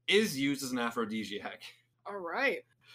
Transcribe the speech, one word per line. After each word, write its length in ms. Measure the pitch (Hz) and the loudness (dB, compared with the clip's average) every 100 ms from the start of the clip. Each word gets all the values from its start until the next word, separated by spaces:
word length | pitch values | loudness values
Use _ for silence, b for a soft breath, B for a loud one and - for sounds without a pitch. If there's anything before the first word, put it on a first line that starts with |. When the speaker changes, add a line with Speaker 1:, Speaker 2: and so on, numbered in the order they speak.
| - | 4
Speaker 1:
is 320 | 190 220 135 | 4 4 2
used 240 | 139 139 | 2 0
as 80 | 131 | -2
an 80 | 127 | 0
aphrodisiac. 840 | 117 117 107 110 101 101 - - - - _ _ - | 0 0 -2 -2 -4 -6 -8 -12 -16 -20 _ _ -10
Speaker 2:
All 80 | 202 | -8
right. 460 | 170 190 269 175 - _ B | -4 0 0 0 -6 _ B